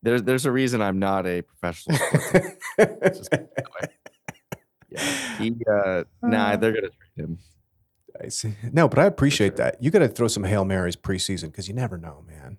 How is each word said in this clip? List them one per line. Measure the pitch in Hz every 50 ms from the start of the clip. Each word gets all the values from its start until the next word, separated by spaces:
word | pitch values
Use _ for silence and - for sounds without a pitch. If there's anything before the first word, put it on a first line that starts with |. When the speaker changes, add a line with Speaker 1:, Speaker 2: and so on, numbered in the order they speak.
Speaker 1:
there's, | - 117 120 127 107
there's | 92 127 131 127
a | 143
reason | 123 131 131 127 120 117
I'm | 107 101 95 95
not | 95 98 98 98 92 90
a | 90 87 85
professional | _ _ _ - 87 85 - - - 165 135
sports | - - - 151 - -
fan. | - 185 - - - -
Speaker 2:
<laughs> | - - - -
Speaker 1:
It's | - - - - - 139 139 -
just | - -
that | - - - - _ - 131 - - -
way. | - - _ _ _ - _ _ _ - - _ _ _ - - _ _ _ _ _ _
Yeah, | - - - 285 285 269 262 247 233 214
he, | 151 113 117 117 117 110
uh, | 107 101 101 95 92 90 80 _ _ _ -
nah, | - 117 107 104 104
Speaker 2:
Uh. | 104 104
Speaker 1:
they're | 101 113
gonna | 110 110 101 92
trade | - _ _ _ _ - 76
him. | 82 82 87 - _ _ _ _ _ _ _ _ _ _ _ _ _ - - -
Speaker 2:
I | -
see. | - - - 110 104 104 110 120
No, | 131 151 170 135
but | - -
I | 156
appreciate | 202 - - 139 139 139 - 107 98 95
Speaker 1:
For | -
sure. | 60 64
Speaker 2:
that. | - - 123
You | 147
gotta | 165 208 165 120
throw | - - 123 110
some | - 107 101
Hail | 90 104 104 95
Marys | 95 95 92 90 90 85
preseason | - _ - 101 92 - - 98 87 82 78 78
'cause | - 95 92
you | 101
never | 123 127 110 92 85
know, | 82 - 71 69 82 85
man. | 78 76 69 64 -